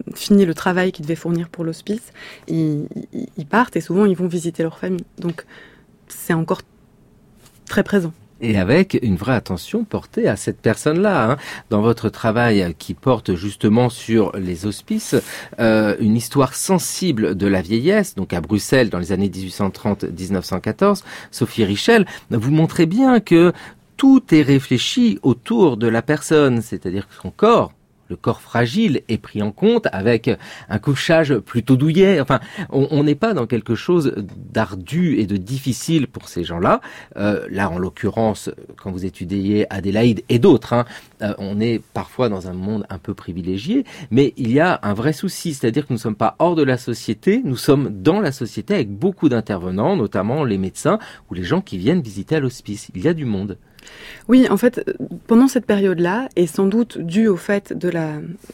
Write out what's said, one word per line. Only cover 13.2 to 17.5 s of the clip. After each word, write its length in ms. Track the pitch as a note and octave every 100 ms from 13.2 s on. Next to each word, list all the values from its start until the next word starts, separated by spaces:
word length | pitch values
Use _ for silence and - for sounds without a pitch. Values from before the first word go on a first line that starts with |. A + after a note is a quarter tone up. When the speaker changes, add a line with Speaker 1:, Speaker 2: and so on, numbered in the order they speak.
| -
Speaker 2:
justement 540 | E2+ G2+ - A2 A2+ B2
sur 420 | A#2 - A2+ F#2+ G2+
les 300 | F#2 E2+ G#2
hospices, 500 | G2+ - A3 - B2+ - - - -
euh, 380 | A2+ A2 G#2+ -
une 180 | G#2+ A#2
histoire 380 | - C#3 C3
sensible 800 | - - F#3 - - F#3 A2 F2+
de 140 | F#2+
la 120 | G2+